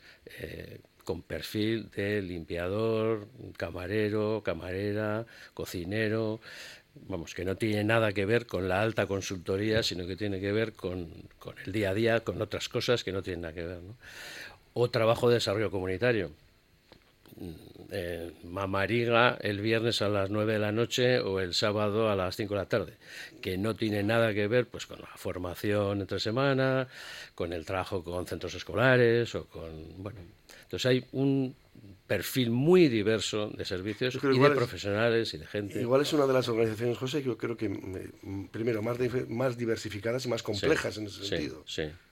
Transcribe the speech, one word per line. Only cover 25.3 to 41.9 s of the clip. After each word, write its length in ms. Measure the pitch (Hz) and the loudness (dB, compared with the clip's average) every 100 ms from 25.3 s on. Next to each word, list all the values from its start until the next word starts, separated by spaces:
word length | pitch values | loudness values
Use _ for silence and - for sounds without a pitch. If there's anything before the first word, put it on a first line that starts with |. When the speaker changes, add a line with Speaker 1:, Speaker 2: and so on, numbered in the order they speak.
| 90 90 87 104 104 101 101 | -6 -6 -4 0 2 2 0
Speaker 1:
entre 180 | 95 98 | -2 -4
semana, 680 | 110 120 139 131 131 131 127 - - - - - | -2 0 2 4 2 2 -2 -8 -16 -14 -12 -6
con 180 | 87 | -4
el 120 | 85 80 | -4 -4
trabajo 380 | 95 90 98 | -2 -2 -4
con 220 | 85 90 87 | -4 -6 -4
centros 300 | 87 90 90 | -6 -6 -8
escolares 800 | - 95 131 127 120 117 113 95 | -4 2 6 6 6 4 0 -4
o 100 | 78 | -8
con, 560 | - 82 78 78 82 | -12 -12 -12 -14 -12
bueno, 180 | 98 98 87 - - - - | -12 -12 -18 -20 -20 -20 -10
entonces 160 | 92 127 | -2 2
hay 160 | 127 127 | 2 0
un 440 | 127 139 135 131 143 _ - 104 95 - | 0 2 2 0 -4 _ -20 -20 -12 -2
perfil 420 | 104 - 135 120 | -2 0 0 2
muy 380 | 120 147 185 160 | 4 8 8 8
diverso 600 | 113 101 110 - 107 104 | 6 2 2 0 -2 -4
de 140 | - | -6
servicios 520 | - 90 98 101 127 131 | -6 -4 -4 -2 -2 0
Speaker 2:
Yo 40 | |
creo 120 | 139 | 4
Speaker 1:
y 20 | |
de 40 | 127 | 8
Speaker 2:
igual 140 | 143 | 8
es, 40 | 139 | 6
Speaker 1:
profesionales 720 | 120 90 101 101 117 113 107 78 | 0 -2 -2 2 4 2 0 -6
y 20 | |
de 80 | 76 | -6
gente. 340 | 107 101 - | -6 -4 -4
Speaker 2:
igual 220 | 120 135 | 2 2
es 100 | 143 | 4
una 120 | 156 139 | 4 4
de 80 | |
las 160 | 131 120 | 4 2
organizaciones, 480 | 113 113 107 120 117 | 2 2 0 -2 -2
José, 220 | 131 147 | -2 -2
que 60 | 131 | -2
yo 100 | 113 | -2
creo 180 | 117 113 | -4 -2
que, 140 | 107 | -2
mm, 800 | 98 98 92 92 - - 98 95 | -4 -6 -8 -10 -12 -10 -8 -8
primero, 340 | 107 117 110 | -4 -2 0
más 160 | 110 120 | 0 0
dife-, 300 | 127 123 127 | 0 -2 -4
más 280 | 113 131 120 | -2 -2 -2
diversificadas 720 | 117 110 107 101 113 127 123 | -2 -2 -4 -6 -2 -2 -2
y 40 | |
más 120 | 113 | -4
Speaker 1:
Sí, 40 | - | -2
Speaker 2:
complejas 520 | 104 165 156 - 98 | 0 2 2 0 -4
en 80 | 104 | -8
ese 160 | 95 | -8
Speaker 1:
sí, 60 | 98 | -4
Speaker 2:
sentido. 360 | 85 71 71 - | -2 -2 -8 -10
Speaker 1:
sí, 160 | - 78 | -6 -6